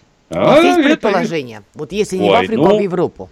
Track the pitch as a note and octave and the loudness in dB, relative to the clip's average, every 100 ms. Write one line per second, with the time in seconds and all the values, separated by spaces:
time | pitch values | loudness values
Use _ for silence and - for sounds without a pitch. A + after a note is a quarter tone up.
0 | _ _ - E2+ C3 C#4+ F4+ F4+ C#4+ D#4 | _ _ -10 -2 2 4 4 2 2 0
1 | A3+ F#3+ G#3 D#3+ B2 A2 - - D3+ G3+ | -2 -2 -2 -6 -8 -16 -20 -14 -8 -4
2 | G3 F#3 G3+ F#3+ F#2+ A2+ F3+ G#3 G3 F3+ | -4 0 2 2 0 2 2 2 0 -2
3 | D3 - F#3 | -4 -4 -20